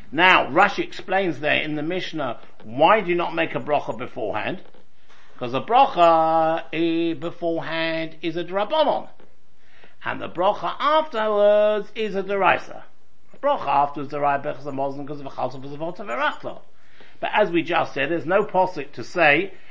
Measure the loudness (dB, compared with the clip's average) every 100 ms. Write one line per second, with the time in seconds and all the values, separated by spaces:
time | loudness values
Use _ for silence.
0 | -4 4 8 8 6 4 4 2 -4 -6
1 | -2 0 0 0 0 2 0 -2 -2 -4
2 | -4 -4 -4 -6 -10 -12 -8 4 6 6
3 | 4 0 0 -2 -2 -2 0 0 0 -6
4 | -6 -4 -4 -2 -4 -6 -8 -10 -10 -10
5 | -10 -10 -10 -8 -4 -4 2 4 4 6
6 | 6 6 4 4 2 0 -2 0 0 2
7 | 0 -2 -6 -4 -4 -2 -2 -2 -2 -2
8 | -4 -6 -4 -4 -2 -2 0 2 2 0
9 | -4 -10 -10 -10 -10 -10 -10 -10 -10 -8
10 | -6 -6 -6 0 0 0 -4 -2 2 2
11 | 2 -2 0 4 6 6 4 2 -2 -4
12 | -2 -2 -2 4 4 4 0 -10 -12 -10
13 | -10 -10 -10 -2 0 0 2 2 2 -2
14 | -6 0 0 0 -2 -6 -6 -4 -4 -4
15 | -8 -8 -8 -6 -4 -6 -10 -8 -8 -8
16 | -8 -2 -2 -4 -8 -8 -10 -10 -10 -12
17 | -10 -6 0 2 2 2 2 0 0 0
18 | -2 -2 2 2 4 2 2 0 -8 -8
19 | -6 4 6 6 2 -6 -12